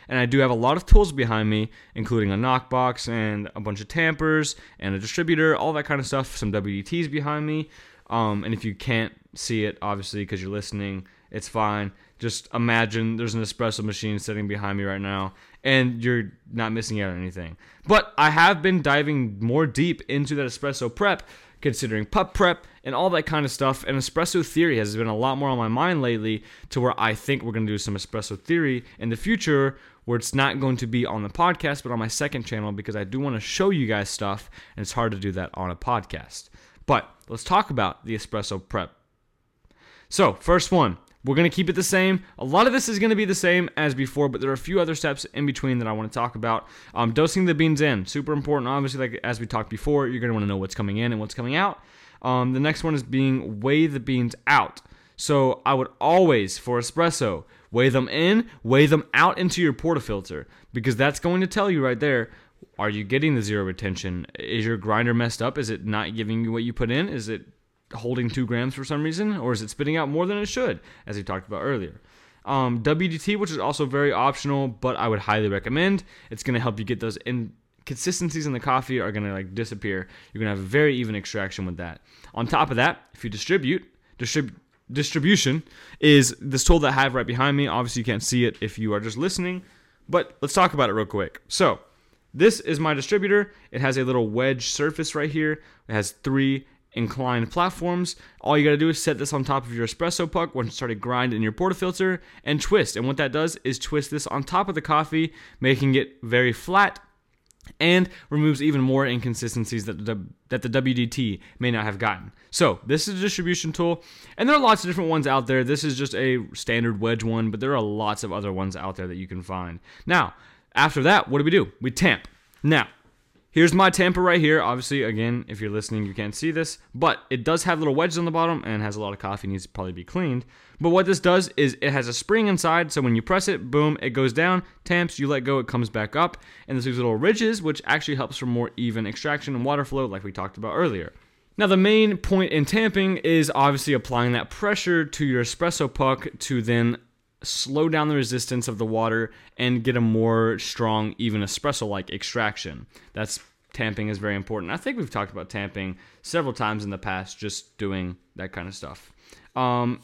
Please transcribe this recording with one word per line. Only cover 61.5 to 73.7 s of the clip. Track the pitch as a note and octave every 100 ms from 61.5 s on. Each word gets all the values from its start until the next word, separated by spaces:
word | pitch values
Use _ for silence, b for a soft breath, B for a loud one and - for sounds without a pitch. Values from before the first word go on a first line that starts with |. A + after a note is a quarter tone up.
| G#3+ G3+
you | E3
right | C3 A#2+
there, | D3 B2+ A2 B B _ - -
are | G#2+
you | G#2
getting | G2+ C3 D#3
the | C3
zero | G#2 G#2
retention? | F#2+ F#2 G2+ F2+ F#2+ F2+ - -
Is | A#1 A2+
your | A2 A2+
grinder | G#2 G#2+ A#2+
messed | A#2 A#2 -
up? | A#2+ D3
Is | A2+
it | A2+
not | G#2 G#2+ F2+
giving | A2+ G#2+ A2+
you | A2+
what | A#2
you | A#2+
put | A#2 A#2
in? | C3 G3
Is | C3+ G#2+
it | A2 - _ _ _ _
holding | A2+ A#2 B2+ A#2
two | C3 A#2
grams | A#2+ B2+
for | C3+
some | C3+ D3
reason, | D#3 E3 G#3+ G3
or | B2
is | A2
it | G#2+
spitting | - C#3+ D#3+
out | C#3+
more | D3+ F3+
than | G#3
it | G#3
should, | B3 A#3+ F#2 B B -
as | G#2
we |
talked | F#2+ F#2+ F#2
about | G2+
earlier? | A#2+ B2+ E2+ - b b b b
Um, | - C3+ B2+ A#2+
W | A2 D#3 F3+
D | D#3
T, | - G#3
which | G3
is | D3+
also | A2